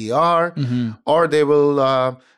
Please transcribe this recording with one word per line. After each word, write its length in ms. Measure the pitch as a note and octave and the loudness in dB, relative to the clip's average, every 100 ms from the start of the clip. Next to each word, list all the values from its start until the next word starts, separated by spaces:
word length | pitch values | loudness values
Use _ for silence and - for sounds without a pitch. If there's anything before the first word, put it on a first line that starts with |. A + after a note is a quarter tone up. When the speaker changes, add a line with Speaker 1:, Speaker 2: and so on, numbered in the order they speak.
| A2 | -4
Speaker 1:
E 60 | |
R?" 400 | C3 E3+ E3+ E3+ | -2 0 0 -2
Speaker 2:
Mm-hmm. 400 | E3+ B2+ B2 A#2 A2 - | -4 -4 -4 -4 -6 -2
Speaker 1:
Or 220 | D#3 E3 | 0 2
they 160 | D3+ | 2
will, 360 | D3 D3 C#3+ C#3+ | 2 2 2 2
uh, 360 | C3+ C3 B2+ B2+ _ | 0 0 -2 -6 _